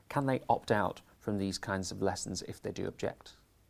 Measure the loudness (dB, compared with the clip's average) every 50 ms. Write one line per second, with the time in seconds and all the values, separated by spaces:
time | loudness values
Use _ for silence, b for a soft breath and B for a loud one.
0 | B -2 0 0 2 2 2 2 2 2 2 2 4 4 4 4 4 2 0 -4
1 | -14 b b b -4 -2 0 0 0 0 -2 -2 -2 -2 -2 -2 -2 -4 -2 0
2 | 2 2 2 0 -4 -6 -6 -6 -6 -8 -10 -8 -6 -6 -4 -2 -4 -4 -4 -2
3 | -4 -4 -4 -6 -16 -20 -20 -20 _ _ _ _ _